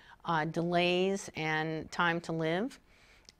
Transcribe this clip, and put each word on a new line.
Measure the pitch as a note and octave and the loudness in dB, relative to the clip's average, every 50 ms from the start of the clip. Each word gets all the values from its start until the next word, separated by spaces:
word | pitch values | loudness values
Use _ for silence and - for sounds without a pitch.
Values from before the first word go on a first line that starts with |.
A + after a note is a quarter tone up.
| - - - - - | -20 -20 -20 -10 -4
uh, | - E3+ D#3 D3+ | -2 0 0 0
delays | D#3+ D#3+ E3+ E3 F3 F3 F3 F3+ F3 F3+ F3+ F#3 G3 G3 G3 - - - | 0 0 -2 0 2 2 4 4 4 4 4 2 2 0 -2 -4 -8 -8
and | - D#3+ D#3 D#3 D#3 D#3 D#3+ D#3 D#3 - - | -6 -2 0 0 0 0 -2 -2 -4 -6 -6
time | - - F3 E3+ E3+ E3+ E3+ | -2 0 2 2 2 0 -2
to | - E3 | -4 -2
live. | D#3+ D#3+ D#3+ E3 F3+ A3 C#4 - - _ - - - - - - - - - - _ | -2 0 0 0 0 -2 -4 -6 -10 _ -20 -20 -20 -20 -20 -20 -20 -20 -20 -14 _